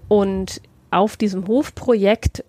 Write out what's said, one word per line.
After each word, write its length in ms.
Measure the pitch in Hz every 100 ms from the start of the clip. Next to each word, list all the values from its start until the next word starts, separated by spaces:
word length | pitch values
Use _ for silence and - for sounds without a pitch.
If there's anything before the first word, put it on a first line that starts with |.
| -
und 520 | 208 202 190 185 - - _ _
auf 240 | - 156 -
diesem 300 | 214 185 185
Hofprojekt, 960 | 240 302 - - 226 196 220 - -